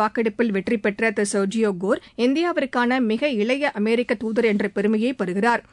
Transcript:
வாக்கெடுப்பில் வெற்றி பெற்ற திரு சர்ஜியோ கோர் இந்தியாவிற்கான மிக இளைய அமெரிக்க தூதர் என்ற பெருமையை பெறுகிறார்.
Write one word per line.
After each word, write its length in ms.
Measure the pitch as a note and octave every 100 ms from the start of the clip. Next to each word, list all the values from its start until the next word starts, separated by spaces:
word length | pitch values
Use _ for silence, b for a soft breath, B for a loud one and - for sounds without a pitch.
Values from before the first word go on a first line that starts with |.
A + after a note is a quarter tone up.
வாக்கெடுப்பில் 500 | G#3+ B3 A3 G#3 A#3
வெற்றி 280 | G3 F#3 A#3
பெற்ற 320 | G#3+ G3+ A3+
திரு 180 | G#3+ G3+
சர்ஜியோ 440 | G3+ G3 A3+ A3 F3+
கோர் 240 | F#3+ - B -
இந்தியாவிற்கான 840 | A#3+ C#4+ F4 E4 C#4 B3+ A#3+ C4
மிக 280 | A3+ A3 D4
இளைய 420 | A3+ G#3+ C#4 D4
அமெரிக்க 440 | G#3 G#3+ A#3 A#3+
தூதர் 300 | A3+ A3 A3
என்ற 240 | A3+ G#3 G#3
பெருமையை 440 | G3+ G#3 G#3+ A#3+
பெறுகிறார். 520 | C4 F#3 F#3 A#3 A#3 -